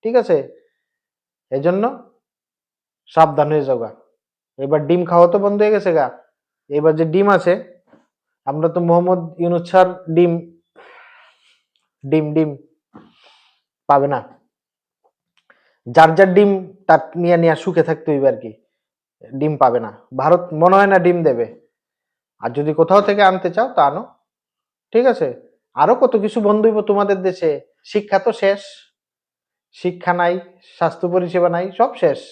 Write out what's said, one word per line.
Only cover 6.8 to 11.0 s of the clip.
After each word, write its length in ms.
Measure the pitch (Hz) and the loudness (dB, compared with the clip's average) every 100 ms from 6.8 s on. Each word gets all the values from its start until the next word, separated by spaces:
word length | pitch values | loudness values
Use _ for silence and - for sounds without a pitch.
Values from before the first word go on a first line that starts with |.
| 151 156 | 0 0
যে 60 | 165 | 0
ডিম 140 | 170 202 190 | 0 2 2
আছে, 160 | 175 190 - _ _ _ _ _ _ _ - | 2 -4 -6 _ _ _ _ _ _ _ -10
আমরা 220 | 143 165 | -4 -2
তো 60 | 170 170 | -2 0
মোহাম্মদ 320 | 170 180 180 165 - | 0 2 -2 -4 -6
ইউনূস 220 | 170 175 175 | -2 -2 0
স্যার 160 | 190 180 180 - 160 | 2 2 0 -4 2
ডিম, 160 | 175 170 - _ _ _ - - | 2 0 -8 _ _ _ -20 -20